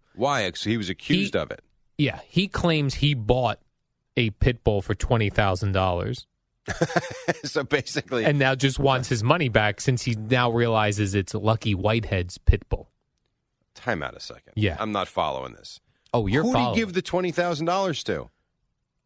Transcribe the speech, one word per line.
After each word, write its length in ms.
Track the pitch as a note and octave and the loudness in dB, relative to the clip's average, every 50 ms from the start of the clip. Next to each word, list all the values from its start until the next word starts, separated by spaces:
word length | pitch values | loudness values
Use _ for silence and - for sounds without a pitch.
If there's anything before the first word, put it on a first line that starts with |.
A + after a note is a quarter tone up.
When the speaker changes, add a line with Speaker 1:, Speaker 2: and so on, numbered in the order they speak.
| _ _ - | _ _ -8
Speaker 1:
Why? 360 | - A#2 C#3+ C#3+ B2 G2+ F#2 | -4 -2 0 0 0 -2 -4
'Cause 140 | F2 - - | -4 -6 -4
he 140 | G#2 A#2 A#2 | -2 -2 -2
was 100 | G2+ F2 | -2 -6
accused 460 | F#2 - - - D3+ F#3 G3+ G3 - | -8 -8 -2 -2 0 0 0 0 -2
Speaker 2:
He 40 | F2+ | -4
Speaker 1:
of 120 | D2+ A#1 | -4 -4
it. 100 | A1 - - _ _ _ _ _ _ - | -8 -14 -14 _ _ _ _ _ _ -2
Speaker 2:
Yeah, 220 | D3 B2 - - - | -2 -2 -2 -6 -12
he 220 | _ - E3+ G3 F#3+ | _ 0 0 0 0
claims 460 | - - - F3 D#3+ D#3 C#3+ C3+ - | -2 -2 0 2 2 2 0 -2 -2
he 180 | - - D3 D3+ | 0 0 0 0
bought 460 | A#2+ G#2+ G#2+ B2 B2+ B2+ A2 G#2 - _ _ _ _ _ _ _ _ _ _ - | 0 2 2 2 2 2 -2 -2 -4 _ _ _ _ _ _ _ _ _ _ -2
a 140 | C3 A#2+ A2 | 0 0 0
pit 340 | - - - C3 A#2+ - - | 0 2 2 2 2 2 0
bull 160 | A#2 G#2+ G2+ | 0 0 0
for 140 | - - G#2 | 0 -2 -4
twenty 340 | - - - B2 A2+ G#2+ G2 | -2 0 0 2 2 2 2
thousand 440 | - - G#2 G2 F#2 F#2+ G#2+ G2 F#2+ | 2 2 2 2 2 0 0 0 2
dollars. 540 | F#2+ F#2 F#2 F2+ F2 F#2 G#2+ B2+ - - _ _ _ _ _ _ _ - | 2 2 2 0 -2 -2 -4 -6 -8 -12 _ _ _ _ _ _ _ -12
Speaker 1:
<laughs> 80 | - - - E3+ - - - - - - - - - D#3+ - - | -10 -2 -2 -2 0 0 -2 -2 -2 -12 -10 -6 -6 -6 -6 -6
So 180 | C#3+ - D#3 C3+ | -6 -4 -4 -2
basically 600 | - D3 C#3 B2+ - - D3 - - C3+ A#2+ A2 | 0 -2 -2 -2 -2 -6 -6 -6 -2 -2 0 2
Speaker 2:
And 140 | D#3+ D3 C#3+ | 2 4 4
now 160 | C3+ C3 C3+ | 4 2 2
just 240 | B2 C3+ C3+ B2+ - | 2 2 0 2 2
wants 320 | C#3 C#3 C3 B2+ B2+ - | 2 2 2 2 0 -2
his 120 | C3 A2 G#2+ | -2 0 4
money 280 | B2+ D#3 F3+ D#3 B2 | 2 4 4 2 2
back 320 | G#2 A2+ G#2+ G#2 G2+ - - | 2 4 4 4 0 0 0
since 220 | - B2+ A#2+ - | 0 0 0 0
he 100 | B2+ A#2 | -2 -2
now 360 | G#2+ A2 A2 B2+ B2 B2 A#2+ | -2 0 0 2 2 2 2
realizes 640 | A2+ A#2 A#2+ A#2 A2+ A2 G#2+ G#2 G2 G2 G#2+ F#2+ G2 | 2 2 2 4 4 4 4 2 2 2 0 0 2
it's 200 | G2+ F#2+ - - | 0 -2 -2 -4
Lucky 400 | G#2+ G2 A2 A2 A2 - A2+ G2+ | -2 2 2 0 2 0 -2 -2
Whitehead's 640 | F2+ F#2 G#2 A2+ A#2 G#2+ - G2 F#2 F2 F2 - - | 0 2 2 0 0 0 -2 -2 -2 -2 -4 -8 -4
pit 280 | - - - - - - | 4 4 4 4 4 -4
bull. 180 | - - - _ _ _ _ _ _ _ _ _ _ _ _ _ _ _ _ _ _ | -6 -6 -6 _ _ _ _ _ _ _ _ _ _ _ _ _ _ _ _ _ _
Speaker 1:
Time 280 | - - B2 A2 E2 C#2+ | -10 -4 -4 -4 -2 -4
out 140 | B1+ A#1 | -8 -10
a 40 | - | -12
second. 340 | - - - - _ - - | -16 -16 -18 -18 _ -10 -2
Speaker 2:
Yeah. 220 | G#2+ G#2+ F#2+ D#2+ - | 0 0 0 0 -2
Speaker 1:
I'm 120 | A2 A2 G#2 | -4 -2 -2
not 160 | G2 F2+ - | -2 -4 -2
following 440 | - F#2 E2+ D2 C2+ C2 C2 B1+ A1 | -2 -2 -2 -2 -2 -6 -8 -10 -14
this. 260 | - - - - - _ _ _ _ _ - - | -16 -20 -20 -20 -20 _ _ _ _ _ -4 -2
Speaker 2:
Oh, 120 | B2 G#2+ | -2 0
you're 160 | G2 G#2+ C#3+ E3 | 2 2 2 2
Speaker 1:
Who 120 | A#3+ B3+ | 2 2
Speaker 2:
following. 180 | A#2 B2 A#2+ A2 | 2 2 2 0
Speaker 1:
did 60 | A3+ | 0
he 60 | A3+ | -2
give 80 | F#3+ E3+ | -2 -4
the 80 | F#3 - | -6 -6
twenty 300 | - F3 F3+ F#3 F3+ D3+ | -2 -2 -2 -2 -2 0
thousand 340 | F3 F3 F3 E3+ C#3+ E3 | 0 0 -2 -2 -2 -2
dollars 360 | E3 F3+ G3 G3 F#3 D3 - - | 0 0 0 0 -2 -4 -4 -4
to? 260 | - F#2 D2 B1 - _ _ _ _ _ _ _ _ _ _ _ _ _ _ - | -4 -4 -6 -6 -12 _ _ _ _ _ _ _ _ _ _ _ _ _ _ 0